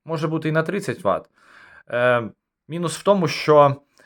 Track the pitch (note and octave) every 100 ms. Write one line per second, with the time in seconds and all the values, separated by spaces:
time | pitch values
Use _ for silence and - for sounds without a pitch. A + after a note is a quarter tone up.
0 | D#3 D#3+ D#3 D#3 D#3 D#3 D#3+ G3 G3 G#2+
1 | G2 E2 - _ _ - - - - A#2+
2 | B2 B2 A2 - _ _ - E3 E3 -
3 | G3 G3+ D3+ - - D3+ C#3+ C3+ _ _